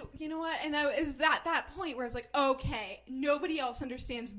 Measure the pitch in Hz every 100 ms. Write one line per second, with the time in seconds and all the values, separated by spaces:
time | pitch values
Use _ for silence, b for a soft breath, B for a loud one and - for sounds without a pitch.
0 | - - 311 320 330 320 311 294 285 -
1 | 302 254 302 - 330 311 - 339 359 240
2 | 240 240 - 285 269 262 - 226 202 202
3 | - 262 285 294 349 311 262 233 262 247
4 | - 240 240